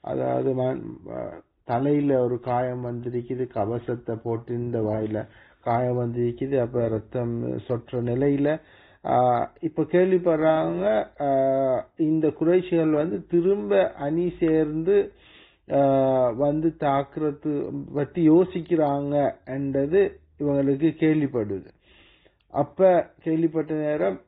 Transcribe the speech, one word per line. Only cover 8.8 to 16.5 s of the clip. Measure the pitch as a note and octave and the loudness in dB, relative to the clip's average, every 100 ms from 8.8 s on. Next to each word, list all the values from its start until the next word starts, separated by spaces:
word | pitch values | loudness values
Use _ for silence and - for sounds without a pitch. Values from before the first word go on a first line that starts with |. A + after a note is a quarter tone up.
| - _ | -20 _
ஆ, | - B2 B2 A#2+ - - | 0 2 4 2 -2 -6
இப்ப | D#3+ D#3+ | -8 -4
கேள்விப்படுறாங்க, | D3 F3 F#3 F#3 F3 D#3 D#3+ D#3 E3 E3+ G3 A3 - _ | 0 2 4 4 2 2 2 2 0 -2 0 0 -2 _
ஆ, | C#3+ C3+ C3+ C3+ C3+ B2+ - _ | 0 2 2 2 0 -2 -4 _
இந்த | D#3 D#3 D#3 | 0 2 0
குறைஷிகள் | D3 D#3+ F3+ F3+ E3+ D#3 | 0 2 2 2 0 2
வந்து | D3+ D#3+ G3 - | 0 0 -4 -2
திரும்ப | E3+ F3 G3+ G#3 G3 F#3 | 0 2 0 2 2 2
அணி | - C#3+ D#3+ F3+ F3 | -2 -4 -2 -2 0
சேர்ந்து, | E3 D#3+ D#3 D#3 E3 G3+ G3 - - - - _ _ | 0 2 0 -2 2 2 0 -8 -20 -20 -20 _ _
ஆ, | C#3 C#3 C3+ C3+ C3 B2+ | 2 4 4 4 2 2
வந்து | A#2 D3 | 2 0